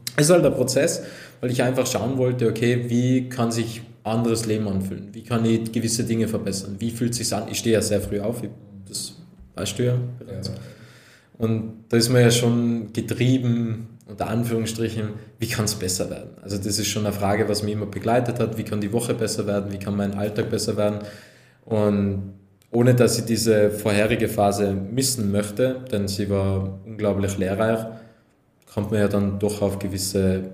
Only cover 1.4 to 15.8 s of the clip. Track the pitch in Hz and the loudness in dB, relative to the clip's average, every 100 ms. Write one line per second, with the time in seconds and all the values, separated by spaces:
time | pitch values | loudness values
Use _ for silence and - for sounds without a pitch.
1.4 | 127 123 123 131 123 - 113 131 127 123 | -2 0 2 2 0 0 0 2 0 2
2.4 | 113 - 120 123 120 120 127 127 123 123 | 0 2 2 2 2 2 4 2 0 0
3.4 | 117 113 113 - - - 104 113 117 110 | 0 0 -4 -6 -16 -10 -2 0 2 0
4.4 | 113 107 101 95 95 - 101 113 - 117 | 0 0 0 -2 -4 -8 -12 -16 -4 0
5.4 | 113 113 113 117 110 - 113 113 107 104 | 2 2 0 -2 -2 -2 0 0 0 -2
6.4 | 98 95 104 98 117 - 117 - 110 101 | -4 -6 -8 -6 -6 -2 -2 -2 -2 -4
7.4 | 107 104 117 107 - 101 - 101 107 120 | -4 -2 2 2 4 0 0 -4 -4 -4
8.4 | 104 - - 98 - - - - - - | -8 -12 -20 -20 -12 -10 -12 -14 -20 -20
9.4 | - - 107 - 123 123 123 - 101 95 | -16 -8 -6 0 0 0 -2 -8 -12 -10
10.4 | 95 - - - - - - - _ - | -8 -10 -14 -20 -20 -20 -20 -20 _ -4
11.4 | 113 113 113 - - 117 120 123 120 - | 0 0 -4 -12 0 2 6 6 6 6
12.4 | 120 120 117 117 104 - - 113 123 131 | 4 2 2 -2 -4 -6 -4 0 2 4
13.4 | 123 117 113 110 - - - 98 85 113 | 2 0 0 -4 -10 -18 -18 -8 -2 0
14.4 | 117 113 110 113 113 110 107 - - - | 0 -2 -2 -2 -4 -4 -6 -8 -16 -8
15.4 | 113 - 101 - | -4 -2 -2 -2